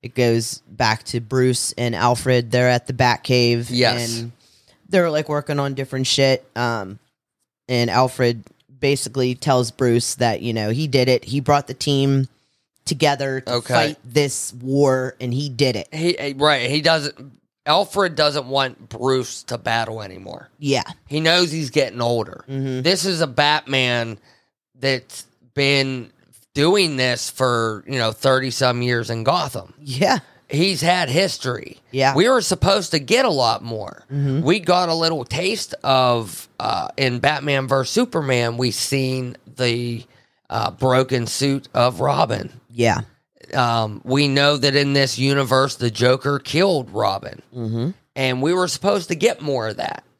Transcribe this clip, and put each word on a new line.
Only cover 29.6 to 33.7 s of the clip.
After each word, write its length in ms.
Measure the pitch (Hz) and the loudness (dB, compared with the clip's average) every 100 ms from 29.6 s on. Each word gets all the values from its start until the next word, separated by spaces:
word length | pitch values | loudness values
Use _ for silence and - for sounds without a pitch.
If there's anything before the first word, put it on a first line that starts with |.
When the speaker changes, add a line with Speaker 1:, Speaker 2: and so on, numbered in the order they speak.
| 92 - | -14 -18
Speaker 1:
Yeah. 380 | 147 131 196 226 - _ _ | -10 -2 0 0 -2 _ _
Speaker 2:
He's 320 | 143 185 170 | 0 0 0
had 260 | 160 180 156 | 0 2 2
history. 720 | 135 190 - 127 120 - - _ | 0 0 -2 -6 -6 -8 -18 _
Speaker 1:
Yeah. 240 | 131 135 | 2 4
Speaker 2:
We 140 | 139 220 | 6 4
were 140 | 262 | 4
supposed 480 | 180 185 - 202 170 | 2 2 4 2 0
to 60 | 160 | -4
get 260 | 135 233 | 2 2
a 60 | 262 | 4
lot 320 | 147 120 107 | 2 2 0
more. 400 | 117 | -4